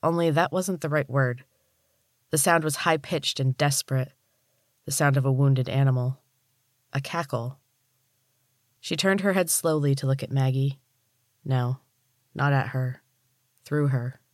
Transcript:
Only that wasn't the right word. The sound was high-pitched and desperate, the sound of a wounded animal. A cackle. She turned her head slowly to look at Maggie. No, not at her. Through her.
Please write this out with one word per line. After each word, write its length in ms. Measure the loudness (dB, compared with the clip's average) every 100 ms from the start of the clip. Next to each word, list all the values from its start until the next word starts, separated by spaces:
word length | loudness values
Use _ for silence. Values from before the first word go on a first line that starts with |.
Only 280 | 0 2 2
that 220 | 2 0
wasn't 280 | -2 -4 -4
the 80 | -2
right 200 | -2 -2
word. 360 | 0 0 -2 -12 _ _ _ _ _ _ _ _
The 80 | -2
sound 260 | 2 2
was 120 | 2 -2
high-pitched 640 | 0 0 -2 -4 -4 -2
and 160 | -2 0
desperate, 560 | 0 0 -2 -4 -4 _ _ _ _ _ _ _
the 80 | -8
sound 240 | 0 2 2
of 80 |
a 80 | 2
wounded 360 | 2 4 4 2
animal. 520 | 2 2 2 -2 -6 _ _ _ _ _ _ _
A 80 | -8
cackle. 580 | -6 -6 -4 -4 -6 -10 _ _ _ _ _ _ _ _ _ _ _ _
She 160 | -8 -2
turned 240 | 2 2
her 120 | 2
head 160 | 0 0
slowly 460 | 0 0 2 2
to 120 | 2 0
look 160 | -2
at 80 | -2
Maggie. 500 | 0 2 2 -2 -4 _ _ _ _ _ _
No, 360 | -4 -2 -2 -4 _ _ _ _ _
not 180 | -4 0
at 160 | 2 0
her. 340 | -4 -6 -8 _ _ _ _ _ _
Through 240 | -6 0 2
her. 320 | 0 -2 -10 _